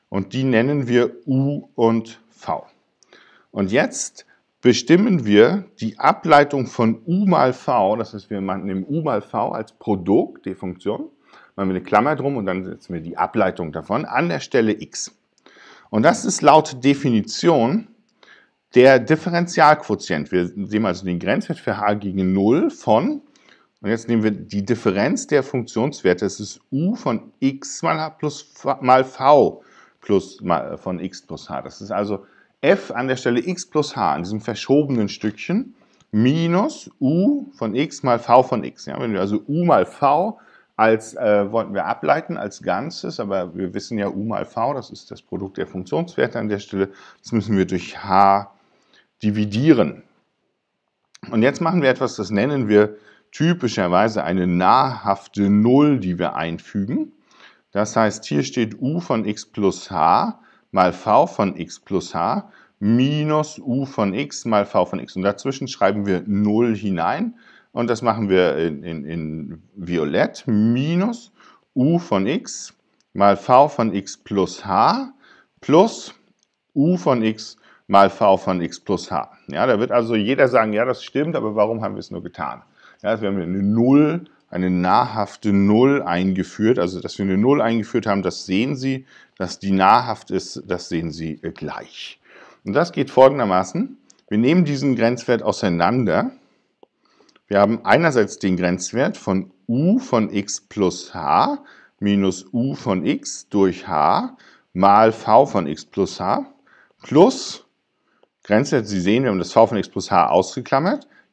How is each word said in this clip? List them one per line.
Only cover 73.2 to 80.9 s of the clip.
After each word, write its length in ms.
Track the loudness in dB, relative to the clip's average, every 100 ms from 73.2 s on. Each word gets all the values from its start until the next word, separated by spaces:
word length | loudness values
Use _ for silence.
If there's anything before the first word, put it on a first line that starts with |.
| 2 2
v 320 | 4 4 4
von 240 | 2 -2
x 240 | -2 -6 -14
plus 480 | -4 0 0 -4 -2
h 480 | 2 2 2 -6 -14 _ _ _ _
plus 520 | 2 4 4 0 -16 -20 _ _ _ _ _ 0
u 220 | 0 0
von 260 | 0 0
x 340 | 0 -2 -10 -20 _ _ 2
mal 220 | 4 4
v 260 | 4 2 2
von 240 | 0 -4
x 180 | -4 -8
plus 320 | -6 -6 -4
h. 200 | -8 -8 -14 -10
Ja, 180 | -2 0
da 140 | 0
wird 120 | 0
also 240 | 0 0 -2
jeder 320 | 0 2 2
sagen, 260 | 2 0
„Ja, 120 | 0
das 180 | -2